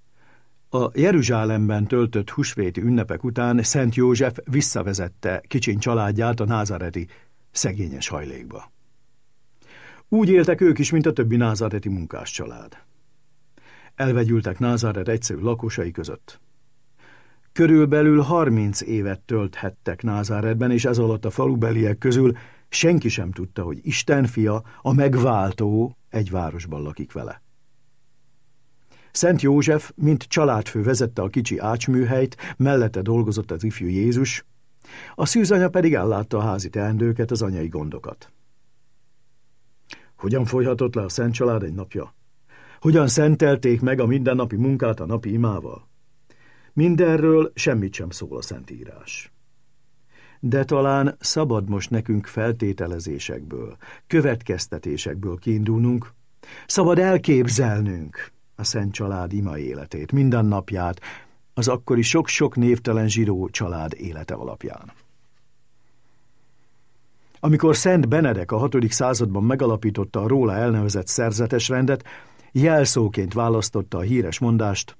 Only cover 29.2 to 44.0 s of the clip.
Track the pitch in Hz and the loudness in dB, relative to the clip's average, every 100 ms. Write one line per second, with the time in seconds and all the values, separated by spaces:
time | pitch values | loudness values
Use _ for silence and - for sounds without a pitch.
29.2 | 175 165 139 143 147 151 - - 151 139 | 2 4 4 4 4 0 -2 0 2 2
30.2 | - 170 147 110 107 110 107 123 117 - | 0 0 2 2 -2 -2 0 0 -2 -2
31.2 | 98 127 117 104 107 117 135 127 120 131 | -4 -2 -4 -4 -4 -2 0 0 2 0
32.2 | 131 - - - 135 139 110 95 98 117 | -2 -4 -14 0 2 4 2 -2 0 0
33.2 | 107 104 98 82 110 - 90 95 113 123 | 0 -2 -6 -6 -6 -4 -4 0 0 0
34.2 | 131 - - - - - - - - - | -2 -4 -12 -20 -20 -20 -20 -20 -18 -4
35.2 | 156 233 190 196 180 180 165 123 101 101 | 0 2 4 4 4 4 4 2 2 -2
36.2 | 107 107 107 98 90 107 104 110 117 117 | -2 -2 -2 -2 -4 -4 -2 0 0 0
37.2 | 117 120 104 92 80 78 76 - - - | -2 -2 -2 -4 -4 -6 -8 -10 -14 -16
38.2 | - _ - - - - - - - - | -20 _ -20 -20 -20 -20 -20 -20 -20 -20
39.2 | - - - - - - - - - - | -20 -20 -20 -20 -20 -20 -20 -20 -20 -8
40.2 | 98 131 117 127 127 123 123 117 98 - | -2 0 0 0 0 0 0 -2 -4 -2
41.2 | 120 120 123 110 90 90 95 101 67 - | -2 0 0 0 -2 -8 -8 -10 -12 -16
42.2 | - - - - - - 156 160 135 139 | -20 -20 -20 -20 -20 -2 2 4 4 4
43.2 | 151 151 151 131 127 117 127 131 | 4 4 4 4 2 2 2 2